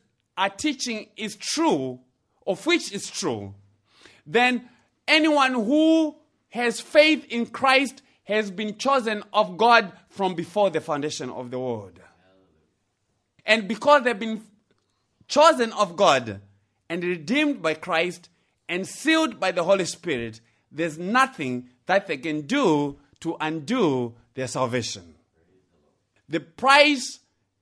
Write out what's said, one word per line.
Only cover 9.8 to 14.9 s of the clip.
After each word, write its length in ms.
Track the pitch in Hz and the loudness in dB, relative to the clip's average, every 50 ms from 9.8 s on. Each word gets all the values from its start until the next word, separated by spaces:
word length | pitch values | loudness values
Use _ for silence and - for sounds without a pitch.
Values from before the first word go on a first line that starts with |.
| 214 180 - - _ _ | 4 2 -6 -18 _ _
from 260 | _ - 196 - 170 | _ -2 -2 -2 -2
before 360 | 160 170 - - 208 202 190 | -4 -6 -4 0 0 0 2
the 100 | 151 156 | 2 -2
foundation 480 | - - 151 139 139 151 143 - 147 127 | -2 -2 -4 -4 -4 -6 -6 -6 -8 -10
of 200 | - 107 127 123 | -10 -10 -10 -8
the 80 | 127 127 | -8 -6
world. 420 | 127 127 117 110 101 92 85 - - _ _ _ _ _ _ _ _ _ _ _ _ _ _ _ _ _ _ _ _ _ _ _ _ _ _ _ _ | -6 -6 -6 -8 -10 -14 -20 -20 -20 _ _ _ _ _ _ _ _ _ _ _ _ _ _ _ _ _ _ _ _ _ _ _ _ _ _ _ _
And 240 | - 220 226 202 185 | 0 0 0 0 -4
because 340 | 226 - - 285 294 285 233 | -6 -2 4 4 4 4 4
they've 160 | 247 233 196 | 2 -2 -2
been 240 | 226 220 220 220 - _ _ _ _ _ _ _ _ _ | -4 -6 -6 -8 -10 _ _ _ _ _ _ _ _ _